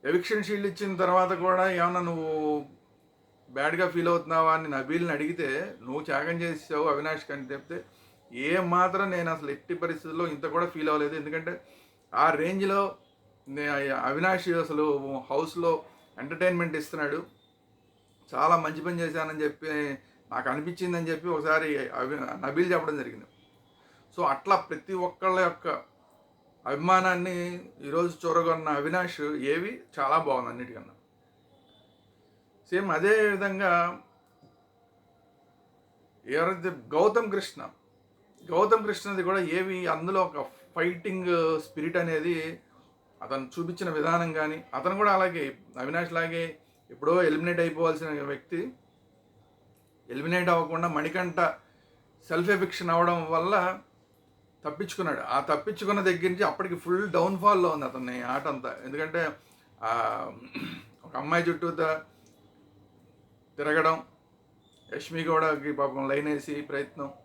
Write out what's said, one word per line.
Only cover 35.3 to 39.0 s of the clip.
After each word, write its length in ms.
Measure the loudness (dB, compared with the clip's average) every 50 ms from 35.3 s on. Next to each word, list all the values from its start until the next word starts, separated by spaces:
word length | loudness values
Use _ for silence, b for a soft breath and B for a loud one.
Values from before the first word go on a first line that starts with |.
| _ _ _ _ _ _ _ _ _ _ _ _ _ _ _ _ _ _ _
ఎవరైతే 420 | -4 -2 0 0 0 -2 -4 -6 -6
గౌతమ్ 640 | -8 -8 -12 -2 2 4 4 6 4 2 0 0 -4
కృష్ణ, 360 | -4 -4 -6 -12 -14 -16 -16 -16 _ _ _ _ _ _ _ _ _ _ _ _ _ -10 -2
గౌతమ్ 360 | 4 4 6 6 6 4 4
కృష్ణది 360 | 0 -4 -4